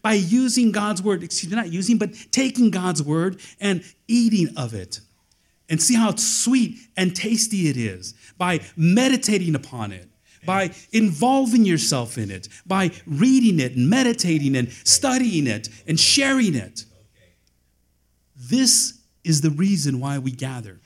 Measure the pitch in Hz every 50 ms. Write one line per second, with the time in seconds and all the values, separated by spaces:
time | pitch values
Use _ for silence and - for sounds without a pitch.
0 | - 214 220 208 185 165 220 247 262 247 226 254 240 220 190 208 208 208 208 175
1 | 185 214 196 170 170 165 - - - 160 202 233 214 165 165 185 185 233 233 -
2 | 214 208 - - - - - 254 269 254 - 247 240 220 175 185 180 185 170 151
3 | 147 147 151 165 170 190 185 - - - - _ 202 202 190 165 - - _ _
4 | _ - 226 240 233 226 220 196 165 - - 151 127 113 110 98 90 - - -
5 | - _ _ _ _ _ _ _ _ _ _ _ _ - 160 160 - - 247 226
6 | 226 208 - - - - - - - 233 262 262 226 170 - - - _ _ 185
7 | 185 185 180 - - 220 233 220 214 220 214 190 175 151 131 127 113 104 92 90
8 | 92 - - _ - - _ _ 180 180 175 156 - - - 170 160 170 185 233
9 | 254 262 262 254 - 208 214 196 180 165 147 135 - - 131 120 107 101 95 90
10 | 85 - _ _ _ _ _ _ - 175 190 196 190 165 - - - _ - 226
11 | 220 202 160 143 233 254 269 269 269 226 233 240 220 190 170 151 - - 151 127
12 | 120 113 - 120 107 98 98 90 - - - - _ - 190 196 185 175 - -
13 | - 170 147 139 214 262 262 262 240 220 180 151 127 123 127 127 123 151 220 262
14 | 262 240 226 233 - 175 160 151 143 135 135 127 123 123 - - - - - -
15 | - 262 254 262 254 226 185 156 143 123 104 104 - - - - - - 160 156
16 | - - - 285 277 269 269 262 240 190 147 120 92 110 - - - - _ _
17 | _ _ _ _ _ _ _ _ _ _ _ _ _ _ _ _ _ _ _ _
18 | _ _ _ _ _ _ _ 139 123 123 - 262 262 233 - - - - - -
19 | _ _ _ _ _ 170 160 143 147 156 147 147 190 196 202 165 139 143 135 123
20 | 131 139 139 139 131 135 123 123 135 131 131 123 110 101 90 - _